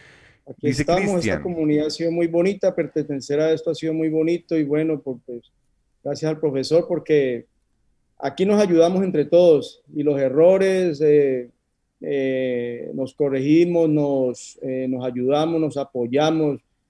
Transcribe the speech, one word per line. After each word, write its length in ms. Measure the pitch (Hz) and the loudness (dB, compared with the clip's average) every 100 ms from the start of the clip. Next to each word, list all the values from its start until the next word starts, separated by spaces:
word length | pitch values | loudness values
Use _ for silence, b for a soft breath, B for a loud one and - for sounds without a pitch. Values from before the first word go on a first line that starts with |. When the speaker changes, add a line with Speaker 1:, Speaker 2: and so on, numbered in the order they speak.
| B B B B - | B B B B -20
Speaker 1:
Aquí 200 | - 147 | -6 -4
Speaker 2:
Dice 140 | 131 | -2
Speaker 1:
estamos, 380 | 147 180 202 185 | 0 0 0 -2
esta 160 | 165 170 | -2 -4
Speaker 2:
Cristian. 80 | |
Speaker 1:
comunidad 440 | 180 165 151 151 151 | -4 -4 0 0 -2
ha 40 | |
sido 200 | - 165 | -4 -4
muy 140 | 170 170 | -2 -2
bonita, 460 | 170 180 202 190 | 0 0 0 -2
pertenecer 680 | 185 147 156 147 139 - 143 | -2 -4 -4 -6 -6 -4 -2
a 120 | 156 | 0
esto 180 | 160 165 | 0 -2
ha 60 | 156 | -4
sido 180 | 160 | -4
muy 160 | 160 160 | -2 -2
bonito 480 | 156 160 170 - 160 | 0 0 -2 -2 -2
y 60 | |
bueno, 360 | 143 151 160 147 | 0 -2 -2 -4
por-, 200 | 139 120 - | -6 -12 -12
pues, 260 | 120 _ _ _ _ _ _ | -16 _ _ _ _ _ _
gracias 260 | 143 143 156 | -10 -6 -4
al 100 | 156 | -2
profesor 460 | 156 135 135 160 170 | -2 -2 0 0 0
porque 580 | 165 - 151 135 117 - _ _ _ _ _ _ - | -4 0 2 2 -2 -10 _ _ _ _ _ _ -8
aquí 280 | 135 - 190 | -8 -2 0
nos 140 | 208 | 2
ayudamos 420 | 202 165 165 185 | 4 4 4 4
entre 220 | 190 151 143 | 0 0 4
todos 580 | 170 175 147 120 - _ 151 | 6 8 6 2 -14 _ -4
y 60 | |
los 180 | 147 139 | 0 2
errores, 800 | 135 135 170 190 190 185 180 143 | 0 4 6 6 2 2 0 0
eh, 500 | 151 147 139 127 123 _ _ _ _ _ | 2 4 4 0 -6 _ _ _ _ _
eh, 880 | 156 143 135 131 131 123 120 120 - - | -6 -4 -2 -2 -2 -4 -6 -8 -10 -8
nos 180 | 131 | -8
corregimos, 760 | - 143 135 139 160 175 170 165 | -2 -2 0 2 4 4 2 2
nos, 680 | 151 143 139 127 120 - - | 2 0 0 -2 -4 -12 -12
eh, 240 | 139 131 131 | -8 -6 -4
nos 160 | 127 127 | -4 -4
ayudamos, 560 | 120 127 147 160 165 | -4 0 0 0 0
nos 160 | 156 143 | -2 -4
apoyamos, 840 | 139 127 117 135 156 160 151 135 _ _ _ | -8 -6 -2 0 0 2 -2 -4 _ _ _